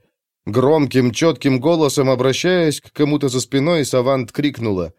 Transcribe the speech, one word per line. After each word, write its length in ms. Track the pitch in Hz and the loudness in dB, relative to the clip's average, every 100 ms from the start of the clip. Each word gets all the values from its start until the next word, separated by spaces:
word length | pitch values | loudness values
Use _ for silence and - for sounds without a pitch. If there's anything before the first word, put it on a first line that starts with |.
| _ _ _ _ - | _ _ _ _ -4
Громким, 640 | 110 127 156 139 131 123 | 0 2 2 2 2 0
четким 500 | 107 165 - 139 131 | 0 0 0 0 0
голосом, 480 | 143 170 147 147 135 | 0 0 0 0 0
обращаясь 720 | 127 131 127 175 185 165 139 | 2 0 0 0 0 0 -2
к 120 | - | -8
кому-то 360 | - 143 147 143 | -2 0 0 -2
за 120 | 127 | -2
спиной, 440 | - 139 147 170 | -2 -2 0 0
Савант 480 | 131 127 123 135 117 | 0 0 0 0 -2
крикнула: 640 | - 147 123 117 92 85 | -4 -4 -2 -4 -2 -4